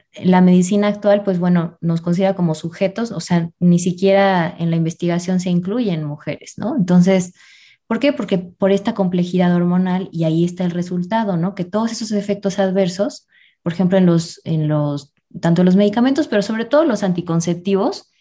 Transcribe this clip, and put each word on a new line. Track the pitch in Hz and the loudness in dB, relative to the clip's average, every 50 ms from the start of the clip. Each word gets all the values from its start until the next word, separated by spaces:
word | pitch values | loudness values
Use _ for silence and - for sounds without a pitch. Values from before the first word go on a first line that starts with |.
| _ _ _ - - | _ _ _ -2 0
la | 180 185 185 | 2 4 6
medicina | 185 180 180 180 185 180 208 202 208 208 | 6 6 6 4 4 2 0 0 0 0
actual, | 208 208 - 208 202 208 208 | -2 0 2 2 2 2 2
pues | 202 190 175 | -2 -2 0
bueno, | 175 180 175 175 165 170 - _ | 0 2 2 2 0 -2 -6 _
nos | - 170 165 170 | -4 -2 -2 -2
considera | 165 175 175 175 190 190 196 | -2 -2 0 0 0 0 0
como | 185 175 160 156 | 0 -2 -2 -2
sujetos, | 160 - 165 - - 196 190 190 - 233 233 | -4 -6 -10 -6 -4 -4 -4 -2 -4 -6 -6
o | - 160 | -6 -10
sea, | - - 180 170 165 165 - _ | -4 -2 -2 -2 -2 -4 -4 _
ni | 175 175 175 175 | 2 4 4 4
siquiera | 175 185 180 180 - 196 190 196 196 196 190 180 165 160 - - | 2 -2 -2 0 2 2 4 4 4 4 2 2 0 -2 -4 -4
en | 165 170 | -4 -2
la | 165 | 0
investigación | 165 165 160 165 - - 175 170 175 175 180 185 185 | 0 -2 -2 -4 -4 -4 -2 -2 -2 -2 -2 -2 -2
se | 180 185 | 0 0
incluyen | 180 175 175 180 208 247 247 202 175 156 156 | 0 0 -2 -2 -4 -2 -2 -2 -2 -4 -4
mujeres, | 147 147 147 - - - - - - - - | -6 -8 -8 -10 -10 -10 -10 -14 -18 -14 -10
¿no? | - 208 - | -8 -4 -2
Entonces, | 285 180 180 180 180 175 190 190 185 180 180 - _ - - - _ _ _ _ _ _ _ | -2 0 4 4 4 6 4 4 2 0 -4 -10 _ -20 -20 -20 _ _ _ _ _ _ _
¿por | 226 233 | -4 -2
qué? | 269 285 285 | 0 0 0
Porque | 294 220 180 202 180 | -2 -2 -2 -2 -4
por | 180 - - _ 196 190 | -4 -6 -6 _ 0 2
esta | 196 202 196 233 226 | 2 2 0 -2 -2
complejidad | - 190 180 180 180 175 175 180 180 180 175 175 | -2 -2 0 0 0 -2 0 0 0 2 2 2
hormonal, | 175 175 175 180 180 185 185 180 185 190 - | 2 2 2 2 0 0 0 -2 -2 -4 -6
y | - 165 165 | -6 -4 -2
ahí | 160 160 165 170 | 0 0 0 0
está | 175 175 - 185 | 0 -2 -4 -4
el | 180 | -4
resultado, | 170 175 175 175 180 180 175 180 220 226 226 202 185 165 | -2 -4 -4 -4 -4 -6 -4 -2 -2 -2 -2 -2 -2 -2
¿no? | 165 190 202 | -2 -4 -4
Que | - 175 | -6 -8
todos | 180 180 214 226 226 | -4 -2 -2 -2 -2
esos | 226 - 233 208 | -4 -6 -6 -4
efectos | 214 202 196 202 202 202 - 196 190 - | -4 -4 -2 -2 -4 -2 -2 -4 -2 0
adversos, | 196 190 185 196 196 180 185 190 202 285 - - - _ _ _ _ _ _ _ | -2 0 0 0 0 0 -2 -2 -4 -4 -4 -10 -18 _ _ _ _ _ _ _
por | _ 175 165 | _ -6 -2
ejemplo, | - 190 180 185 190 | 0 0 2 4 4
en | 185 | 6
los, | 175 170 165 165 - - - _ | 6 4 4 0 -2 -10 -12 _
en | - 165 156 156 151 | -4 -4 -2 0 0
los, | 151 151 147 147 143 143 - - _ _ _ _ - - | 0 0 0 -2 -4 -6 -8 -12 _ _ _ _ -12 -4
tanto | - 170 170 170 180 | 0 0 2 4 4
los | 180 185 | 4 4
medicamentos, | 196 208 202 202 240 240 262 277 302 302 302 | 4 4 2 2 2 0 2 2 0 -2 0
pero | - 208 | 0 -2
sobre | 202 - 226 220 233 | -2 -2 -4 -6 -4
todo | 233 - 294 320 | 0 2 2 2
los | 302 226 208 - | 2 0 0 -2
anticonceptivos, | 190 175 180 170 175 165 170 170 175 170 170 175 196 196 185 208 285 403 - - _ _ _ | -2 -2 -4 -4 -2 -2 -2 0 -2 -4 -4 -2 -2 0 0 0 -2 -4 -6 -12 _ _ _